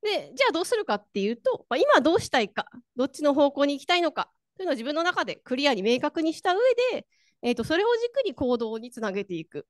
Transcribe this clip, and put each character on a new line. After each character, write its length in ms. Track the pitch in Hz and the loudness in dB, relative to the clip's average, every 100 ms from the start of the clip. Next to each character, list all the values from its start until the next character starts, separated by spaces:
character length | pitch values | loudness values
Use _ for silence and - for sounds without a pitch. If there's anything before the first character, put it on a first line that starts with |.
| 427 | -2
で、 260 | 370 - 262 | -4 -6 0
じ 80 | |
ゃ 40 | 523 | 0
あ 20 | |
ど 100 | 320 | 0
う 40 | 370 | -2
す 100 | 453 | -4
る 100 | 415 | -2
か 100 | 208 | -4
っ 100 | _ | _
て 140 | 208 | -4
い 120 | 196 | -2
う 40 | 233 | -2
と、 300 | - 494 - | -2 -4 -4
ま 80 | 247 | 0
あ、 20 | |
今 220 | 554 480 | 4 6
ど 160 | 262 370 | 6 2
う 40 | |
し 80 | - | 2
た 100 | 269 | 0
い 100 | 208 | 0
か、 180 | - - - _ - | -4 -10 -12 _ -4
ど 100 | 269 | -4
っ 40 | |
ち 140 | - | 0
の 100 | 294 | 0
方 180 | 277 285 | 4 2
向 140 | 285 285 | 4 0
に 80 | |
行 80 | 285 | 0
き 40 | - | 0
た 100 | 349 | 0
い 60 | |
の 100 | 339 | 0
か 200 | - - _ _ _ | -2 -8 _ _ _
と 60 | |
い 40 | 370 | -4
う 20 | |
の 40 | |
を 20 | |
自 100 | 269 | -4
分 100 | 233 | -2
の 100 | 302 | -2
中 220 | 339 - 233 | 0 0 -4
で 120 | - | -6
ク 180 | - 254 | -6 0
リ 120 | 285 | 0
ア 60 | |
に 80 | 233 | 2
明 180 | 196 247 | 0 0
確 220 | 294 339 | 0 -2
に 120 | 320 | -4
し 80 | 320 | -2
た 120 | 392 | -2
上 60 | 370 494 480 494 | 2 2 2 0
で、 140 | 440 - _ _ _ | -2 -10 _ _ _
え 100 | 240 | -4
ー 40 | 240 | -4
と、 80 | |
そ 120 | 226 320 | 0 0
れ 80 | |
を 40 | 427 466 | 2 0
軸 220 | 480 480 | 0 -2
に 100 | 466 | -4
行 240 | 254 262 240 | -2 -2 0
動 200 | 226 226 | -2 -8
に 140 | 240 | -12
つ 100 | - | -8
な 100 | 220 | -4
げ 140 | 190 202 | -4 -6
て 80 | |
い 120 | 170 156 | -8 -8
く。 220 | 147 - | -12 -14